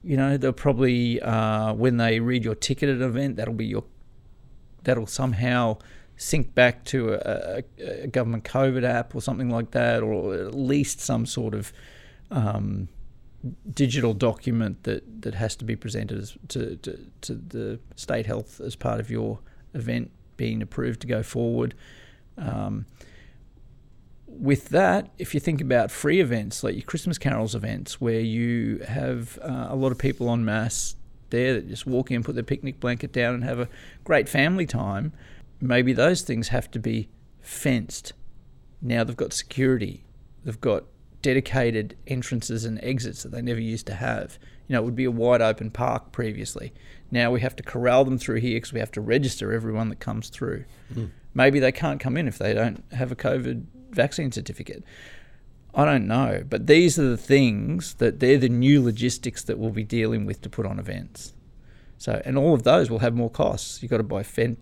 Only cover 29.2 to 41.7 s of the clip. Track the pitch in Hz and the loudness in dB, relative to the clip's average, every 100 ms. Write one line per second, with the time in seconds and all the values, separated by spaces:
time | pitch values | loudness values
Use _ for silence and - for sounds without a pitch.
29.2 | 117 - 156 127 123 135 135 120 135 - | -6 -10 -8 -6 -4 -2 0 0 -2 0
30.2 | 120 117 110 107 113 - - - - - | 0 0 0 0 -2 -4 -6 -8 -14 -18
31.2 | - 120 127 120 - 113 - 127 135 120 | -4 0 2 0 -4 -8 -2 -2 0 -2
32.2 | 117 123 117 139 135 131 123 120 147 127 | -2 -4 -4 -4 -4 -6 -4 -4 -4 0
33.2 | 120 120 123 120 120 - - - - 151 | 0 0 -4 -4 -6 -8 -20 -18 2 2
34.2 | - - 151 185 165 117 98 98 151 - | 4 2 2 2 0 -2 -2 -4 -4 -8
35.2 | - - - - 127 123 127 120 143 180 | -20 -20 -20 -6 2 4 4 4 4 4
36.2 | - 120 117 120 - 120 113 113 107 - | -2 -4 0 -2 -2 -4 -2 -2 -4 -14
37.2 | - - - - 143 123 - - - - | -20 -20 -14 -4 0 0 -2 -12 -14 -14
38.2 | - - - - - - 127 117 117 117 | -16 -16 -20 -20 -20 -10 -2 0 0 -2
39.2 | - - - - 135 127 101 90 - - | -4 -4 -6 0 2 2 0 -8 -18 -20
40.2 | - - - 113 123 101 - - - - | -20 -14 -10 -4 0 0 -2 -20 -20 -4
41.2 | 131 131 131 135 120 | 2 2 2 2 2